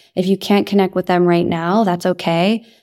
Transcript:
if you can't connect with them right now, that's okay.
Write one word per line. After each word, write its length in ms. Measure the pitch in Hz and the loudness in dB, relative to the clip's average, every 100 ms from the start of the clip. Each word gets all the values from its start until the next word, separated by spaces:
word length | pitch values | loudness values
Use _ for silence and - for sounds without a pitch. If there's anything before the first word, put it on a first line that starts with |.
| _ - | _ -4
if 100 | 190 | -2
you 100 | 190 | -2
can't 300 | - 202 202 | 0 0 2
connect 300 | 202 185 185 | 0 0 -2
with 100 | 180 | 0
them 180 | 180 | 2
right 220 | 175 170 170 | 2 2 0
now, 380 | 170 170 208 | -2 -2 0
that's 200 | 214 175 | 0 0
okay. 600 | 185 180 - 165 185 226 - _ | -2 -4 -2 0 0 -2 -6 _